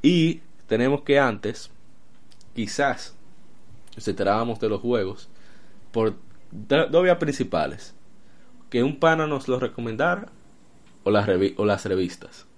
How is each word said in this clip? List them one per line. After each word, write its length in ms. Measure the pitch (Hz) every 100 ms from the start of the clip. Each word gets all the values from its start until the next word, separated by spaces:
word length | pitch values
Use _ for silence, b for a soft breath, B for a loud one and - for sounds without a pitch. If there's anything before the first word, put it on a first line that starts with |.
Y 380 | 147 175 165 160 - - -
tenemos 360 | 113 127 139
que 160 | - 139
antes, 520 | 135 104 104 - - - - - - - - - -
quizás, 600 | - 104 - 143 131 - - - - - - - - - -
nos 120 | -
enterábamos 520 | 90 98 107 117 110
de 100 | 110
los 120 | 98
juegos 460 | 117 120 95 107 - b b b b b -
por 220 | 117 110 - - - -
do-, 360 | 107 104 143 165
dos 160 | 160
vías 140 | 185 175
principales: 760 | 160 - 95 82 71 71 - - - - b b b b -
que 120 | 123
un 140 | 131 135
pana 260 | 165 160 151
nos 200 | 139 -
lo 120 | 123
recomendara 680 | 127 - 117 110 160 180 220 - - - - - - -
o 60 | 98
las 160 | 104 101
revi-, 260 | 92 98 -
o 80 | 104
las 200 | 98 98
revistas. 600 | 92 90 - - - -